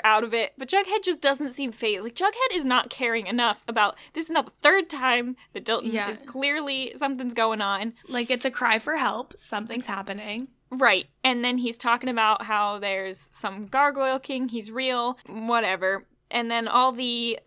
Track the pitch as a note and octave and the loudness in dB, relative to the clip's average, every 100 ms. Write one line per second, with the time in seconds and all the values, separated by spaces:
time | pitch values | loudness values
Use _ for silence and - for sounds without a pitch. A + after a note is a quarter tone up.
0 | A3 G#3+ A3+ A3+ A3 - B3+ F#4+ F#4+ G#4 | 6 4 4 0 -2 -4 0 0 2 0
1 | F#4 D#4 C#4 C#4 C#4+ B3 C4+ G#3+ A3+ G3 | 0 2 2 2 -2 -4 -6 -2 -2 -2
2 | A3+ - F#4+ A#4 C5 F4+ C4 B3+ - - | -6 -2 -2 0 0 0 2 2 0 -2
3 | B3 A3+ F#3 A#3+ A#3 G#3 - A3 G3+ - | 0 0 -2 0 0 0 -2 2 2 0
4 | - D#4 D#4+ D#4+ A#3 _ D4 F#4+ F#4+ C#4+ | -10 -6 0 0 0 _ 4 4 2 -2
5 | B3+ A#3+ A#3+ B3+ - - - A3+ A#3 A3 | 0 0 -2 -8 -12 -8 -2 -2 0 -2
6 | G3+ G#3+ C4+ C4 C#4 D4+ C#4+ C4+ C4 B3+ | -2 -6 -10 -4 -2 0 -2 -4 -6 -4
7 | C4+ C4 B3 A#3 A3 A3 G3 G3 A3+ - | -4 -2 -4 0 0 2 0 -2 -4 -8
8 | - B3 A#3+ B3 C4 - B3 A3 D4 D#4 | -8 -6 -2 -2 -2 0 2 2 2 0
9 | A#3+ A3 C4 - - G#3 G#3+ A3+ B3 G3 | 0 -2 -8 -12 -8 -6 -6 -8 -6 -6
10 | G3 G3 G#3+ A3 C4+ _ _ B3+ E4 C#4+ | -6 -8 -8 -8 -10 _ _ 2 4 4
11 | - _ C4 A#3+ B3 B3 B3 A#3 A#3+ A#3+ | 0 _ 0 2 0 0 -2 -2 0 2
12 | B3+ A#3 G#3+ G#3+ G#3+ G#3+ G#3 G3+ G3+ F#3+ | 2 2 2 2 0 0 0 0 -2 -2
13 | F#3+ F#3 - - G#3 F#3+ G3+ C4 C#4+ C#4 | -4 -8 -10 -8 -8 -8 -2 2 4 4
14 | C4 C4 C4 C4 B3+ A3+ G#3+ A#3 C4 B3 | 0 0 -2 -4 -4 -4 -6 -2 0 0
15 | A#3+ B3 - G#3+ A3+ A#3 G#3 F#3 F#3+ F#3+ | -2 -4 -10 -8 0 2 2 0 0 0
16 | - _ _ A#3 A#3 A#3 A3+ B3 C4 A#3+ | -4 _ _ -4 0 -2 2 4 4 2
17 | B3 A#3+ A#3 A3 | -2 -2 -2 -4